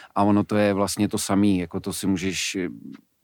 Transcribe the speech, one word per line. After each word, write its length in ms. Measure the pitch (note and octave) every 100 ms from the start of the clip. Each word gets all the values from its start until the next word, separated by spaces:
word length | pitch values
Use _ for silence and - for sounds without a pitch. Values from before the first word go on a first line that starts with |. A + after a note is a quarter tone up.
| -
A 80 | -
ono 220 | G2+ G2+
to 120 | G#2 G#2
je 160 | G#2
vlastně 340 | G2 G2 - G#2
to 100 | G#2
samý, 400 | - G2 G#2 F#2
jako 220 | F2 F#2+
to 120 | G2
si 140 | F2 G2
můžeš, 480 | F#2 F#2+ E2+ - G2+
eh, 120 | F2+ A1+ - C#2 _ _